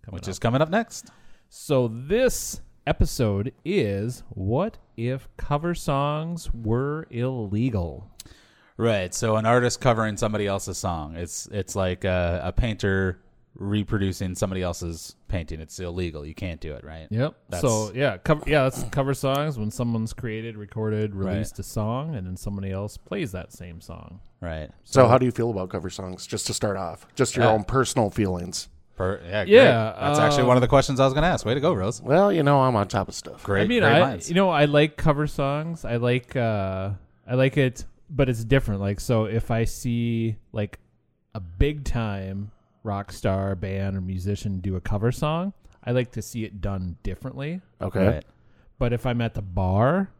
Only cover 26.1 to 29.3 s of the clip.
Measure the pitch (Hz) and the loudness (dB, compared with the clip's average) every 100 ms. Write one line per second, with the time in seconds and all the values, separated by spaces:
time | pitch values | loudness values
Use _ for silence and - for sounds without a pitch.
26.1 | 92 - 107 - 107 113 95 90 80 - | -12 -8 -8 -6 -2 -2 -2 -6 -10 -16
27.1 | - 127 135 117 110 101 131 120 - 107 | 0 0 4 4 4 2 0 0 2 0
28.1 | - 101 90 87 - - - _ - 92 | 2 0 0 -6 -10 -12 -18 _ -4 -4
29.1 | 101 85 | -4 -4